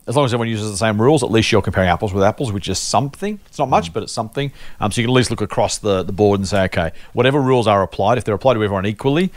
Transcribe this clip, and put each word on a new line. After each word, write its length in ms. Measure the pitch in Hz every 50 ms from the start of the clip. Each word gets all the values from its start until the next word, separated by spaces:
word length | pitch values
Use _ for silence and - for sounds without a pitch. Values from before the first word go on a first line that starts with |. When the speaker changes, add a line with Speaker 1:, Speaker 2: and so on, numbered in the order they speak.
| -
Speaker 1:
as 80 | - 117
long 100 | 147 139
as 80 | 113 120
everyone 140 | 117 113
uses 240 | 113 110 104 107 107
the 60 | 98
same 220 | 87 113 110 104 107
rules, 220 | 113 139 160 139
at 80 | - -
least 220 | 107 113 110 -
you're 100 | 113 98
comparing 260 | - 101 - 98 92
apples 280 | 87 85 - 113 101 95
with 80 | 101 95
apples, 280 | 107 - - 143 110
which 160 | 98 98 -
is 120 | 95 92 -
something. 600 | - - - 123 139 139 - - 196 208 214 - -
It's 140 | - - -
not 100 | 139 127
much, 220 | 151 214 165 85
Speaker 2:
Mm. 20 | 85
Speaker 1:
but 80 | 110 92
it's 80 | -
something. 400 | - 120 113 110 - 139 143 135 - - - - - -
Um, 120 | 104 104
so 100 | - 120
you 40 | 113
can 60 | 120
at 60 | 127
least 120 | 127 110 -
look 120 | 117 -
across 360 | 104 - - - 101 - -
the, 240 | - - 104 98 92
the 120 | 85 104 95
board 260 | 101 104 101 101 98
and 80 | 98
say, 160 | 92 104 98 95
"Okay, 280 | 92 - 92 82 82 - - - - -
whatever 260 | 123 120 135 139 147
rules 280 | 131 127 131 123 104
are 160 | 107 101 98 92
applied, 340 | - - - 98 110 123
if 60 | 117 -
they're 100 | 113 101
applied 220 | 92 - 131 123
to 80 | 107 107
everyone 240 | 95 101 95 95
equally, 440 | 107 104 - - 139 143 170 190 180 -